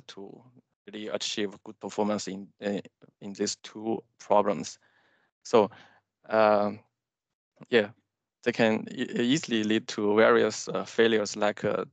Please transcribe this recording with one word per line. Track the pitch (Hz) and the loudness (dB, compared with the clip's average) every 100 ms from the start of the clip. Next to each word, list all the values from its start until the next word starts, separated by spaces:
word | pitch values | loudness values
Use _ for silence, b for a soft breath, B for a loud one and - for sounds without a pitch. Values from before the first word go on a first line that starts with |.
| - | -10
to | - 98 123 123 123 _ _ - | -18 -18 -20 -20 _ _ _ -16
really | 104 107 | -12 -8
achieve | 101 - - 101 104 | -6 -6 -4 -6 -8
good | - - | -20 -14
performance | 101 - 104 104 - | -10 -4 -2 -2 -6
in, | 98 98 _ | -12 -14 _
in, | 104 101 - _ _ _ | -6 -6 -8 _ _ _
in | 101 | -16
these | 98 101 - | -6 -6 -6
two | - 110 110 113 - _ | -14 -10 -6 -6 -8 _
problems. | - 104 101 78 - - _ _ _ _ _ _ | 2 2 4 -2 -8 -16 _ _ _ _ _ _
So, | - 117 98 B B B B _ - | 2 4 4 B B B B _ -2
um, | 110 107 104 104 104 _ _ _ _ _ _ _ _ - | 4 6 4 2 -4 _ _ _ _ _ _ _ _ 0
yeah, | 120 104 - _ _ _ _ | 0 0 -6 _ _ _ _
they | 120 | -4
can | 117 110 110 - | 0 2 2 -4
e-, | - 123 - | -10 -6 -2
easily | 120 151 - 113 | 0 0 0 -2
lead | 107 110 - | 0 0 -2
to | - 104 104 | -2 2 6
various, | 117 117 110 104 - | 6 6 2 -2 -6
uh, | 95 | -6
failures, | 101 - 113 110 101 104 | -4 2 2 2 -2 -2
like, | 104 - | -2 -2
uh, | 104 - - | -4 -4 -6